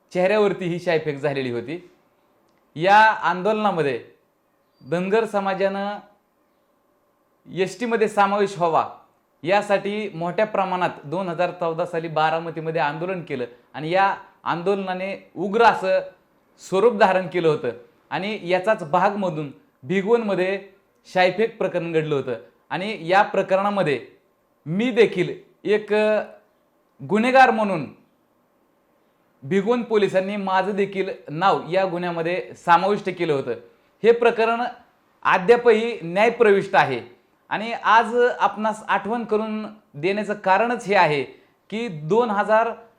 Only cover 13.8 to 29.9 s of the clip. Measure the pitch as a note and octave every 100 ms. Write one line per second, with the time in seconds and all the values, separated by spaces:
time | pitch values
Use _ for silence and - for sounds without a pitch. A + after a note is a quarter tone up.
13.8 | D#3 F#3 G3 - - _ - D#3+ F3 G3+
14.8 | F#3 F3+ F#3+ F#3+ - - G3 A3 A3 F3+
15.8 | F#3+ F#3+ F#3 - _ _ _ _ - F#3+
16.8 | A#3 G#3 F#3+ F#3 F3 F3 D#3+ D3+ B2 -
17.8 | - _ - D3+ G3+ G#3+ E3+ F3+ G3 G#3
18.8 | D#3 F3 G3+ G3+ F3+ D#3 C#3+ - _ _
19.8 | B2+ F#3+ F#3+ A#3 G#3 F3+ F#3 G3 G3 _
20.8 | _ _ - F3+ F#3 F#3 A3 - F#3+ E3+
21.8 | E3 D#3+ D3+ C#3+ C3 A2 - _ - D3+
22.8 | G#3 F#3 E3 F#3+ G#3 G3 F#3 F#3+ G3+ G3
23.8 | D#3 A#2+ - _ _ _ _ _ D3 F#3
24.8 | B3+ A3 G3+ F3+ D3+ - - _ F3+ G#3
25.8 | G#3 G#3+ G#3+ G#3+ - - _ _ _ _
26.8 | _ - C3+ G#3 B3 C4 B3+ A3 G#3 E3+
27.8 | A2+ - _ _ _ _ _ _ _ _
28.8 | _ _ _ _ _ _ C#3 F#3+ G3 A#3+
29.8 | A3